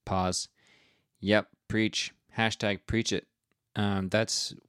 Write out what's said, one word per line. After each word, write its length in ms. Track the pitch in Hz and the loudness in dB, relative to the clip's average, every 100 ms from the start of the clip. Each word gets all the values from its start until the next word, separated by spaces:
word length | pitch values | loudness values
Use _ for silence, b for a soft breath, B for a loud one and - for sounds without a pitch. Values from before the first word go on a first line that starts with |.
Pause. 440 | - 95 92 90 - b b b b b b _ | -4 0 0 -2 -6 b b b b b b _
Yep, 300 | 95 104 - _ - | 2 2 2 _ -4
preach. 440 | 110 110 - - - _ - | 0 0 -2 -6 -10 _ -2
Hashtag 440 | 113 - 107 95 - | -2 0 -2 -2 -2
preach 260 | 113 113 | -2 0
it. 160 | 101 - _ _ _ _ - | -2 -4 _ _ _ _ -2
Um, 320 | 101 98 95 | 0 0 0
that's 460 | 107 113 - - - | 0 0 -2 -6 -10